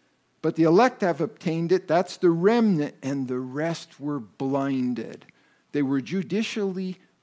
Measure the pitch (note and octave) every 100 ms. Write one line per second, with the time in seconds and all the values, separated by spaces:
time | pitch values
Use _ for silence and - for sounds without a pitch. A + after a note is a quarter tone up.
0 | _ _ _ _ D#3 D#3 D#3+ E3+ B3+ -
1 | F#3+ D3+ D#3+ - F3 D#3+ E3+ F#3 - D#3+
2 | F#3+ - F3+ E3+ F#3 A#3 A3+ E3+ D3 -
3 | C3+ C#3 B2+ B2+ B2+ C3 D#3+ D#3+ - -
4 | C#3+ D3 G#2+ - C3+ C#3 C#3 C3+ B2 A#2+
5 | A2 - - _ _ _ _ D3 C3+ C#3
6 | A2+ F3+ D3+ F#3+ A3 - G3 F#3 F#3 F3+
7 | _ _